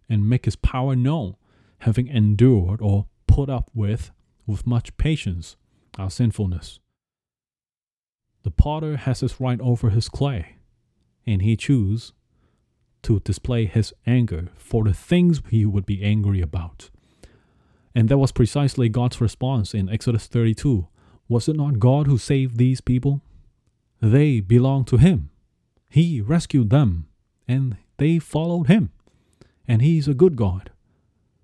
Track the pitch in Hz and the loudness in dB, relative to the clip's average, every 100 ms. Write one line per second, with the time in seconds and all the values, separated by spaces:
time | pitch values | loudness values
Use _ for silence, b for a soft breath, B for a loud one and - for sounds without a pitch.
0 | - 107 104 127 117 - - 131 135 127 | -4 0 2 0 -2 -2 -4 -2 -2 0
1 | 131 160 95 - b b b b 117 110 | 0 -2 -6 -10 b b b b -2 -2
2 | 127 127 104 101 127 110 90 107 104 98 | 0 0 2 4 4 4 0 -2 0 0
3 | - _ - - 139 127 - 113 101 117 | -2 _ 2 2 0 -6 -6 -4 -4 -4
4 | - _ _ _ - 98 120 120 - - | -8 _ _ _ -8 -6 -2 -2 -4 -4
5 | 156 156 101 87 - - _ _ _ - | -2 -2 -4 -8 -10 -20 _ _ _ -10
6 | 95 - 117 - 95 87 - - _ _ | -8 -2 -2 -2 -4 -6 -10 -20 _ _
7 | _ _ _ _ _ _ _ _ _ _ | _ _ _ _ _ _ _ _ _ _
8 | _ _ _ _ - - 147 156 156 143 | _ _ _ _ -2 2 2 0 -6 -4
9 | 131 123 131 - 127 120 123 120 117 113 | -4 -4 -4 -4 -4 -2 -2 0 0 0
10 | - - 143 110 - _ _ _ _ _ | -2 -4 -4 -4 -10 _ _ _ _ _
11 | _ _ - 98 104 110 - 135 98 113 | _ _ -4 0 0 0 0 0 0 -4
12 | - _ _ _ _ _ _ _ _ _ | -8 _ _ _ _ _ _ _ _ _
13 | - 107 - - - 120 107 113 101 - | -2 -2 -2 -6 -4 -2 -2 -2 -4 -6
14 | - 123 117 82 90 - - 113 107 87 | -2 0 0 -4 -10 -14 -4 -2 0 -2
15 | - 175 175 147 - 113 104 98 92 98 | 0 2 2 0 0 0 0 0 -4 -4
16 | 101 107 101 98 82 85 82 - - _ | -2 0 0 -2 -2 -6 -10 -14 -20 _
17 | b b b b b b b b b 120 | b b b b b b b b b 0
18 | 110 139 135 - 117 147 139 - 120 120 | 2 2 2 2 0 2 -2 0 0 0
19 | 123 - 113 - 127 131 98 107 95 110 | -2 -2 -4 -2 -4 -4 -4 -4 -4 -4
20 | - 117 - 120 113 107 147 107 82 _ | -2 -4 -2 -2 0 0 0 -2 -2 _
21 | b b b 117 156 156 147 117 123 143 | b b b -2 -2 -2 -2 2 4 4
22 | 143 123 - 139 131 117 127 127 - 123 | 2 0 0 -2 0 0 0 0 -2 -2
23 | 139 143 - - - _ _ _ _ _ | 0 -2 -6 -20 -20 _ _ _ _ _
24 | 110 131 151 117 95 120 131 135 123 117 | 2 4 4 0 2 4 4 0 2 4
25 | 170 127 71 _ _ _ _ _ _ 143 | 4 4 -4 _ _ _ _ _ _ 0
26 | 170 135 104 165 - 143 107 139 120 82 | 2 0 -2 -2 0 0 2 2 2 -2
27 | 78 _ _ _ - 131 131 98 _ - | -8 _ _ _ -4 -2 -2 -6 _ -4
28 | 147 165 - 151 165 175 135 214 107 - | 0 0 -2 -4 -2 -2 2 2 0 -6
29 | _ b b b b b b 113 147 160 | _ b b b b b b 2 4 2
30 | 143 131 185 123 101 92 - _ _ _ | 0 4 2 4 -2 -4 -10 _ _ _
31 | _ _ _ _ | _ _ _ _